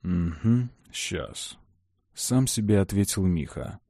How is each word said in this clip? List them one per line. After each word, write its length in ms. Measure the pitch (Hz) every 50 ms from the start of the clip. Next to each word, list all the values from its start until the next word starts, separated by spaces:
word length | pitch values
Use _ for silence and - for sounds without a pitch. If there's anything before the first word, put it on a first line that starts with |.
| -
«Угу, 640 | 90 90 87 85 85 80 76 - 113 117 123 123 123 - _ _ _ -
щас». 640 | - - - - - - - - - - - - _ _ _ _ _ _ _ _ _ _ _ _
Сам 320 | - - - 123 127 131
себе 340 | 123 - - 107 101 107 101
ответил 440 | 98 - - 98 101 - - - 95
Миха. 560 | 92 87 82 71 - - 65 64 - - - _ _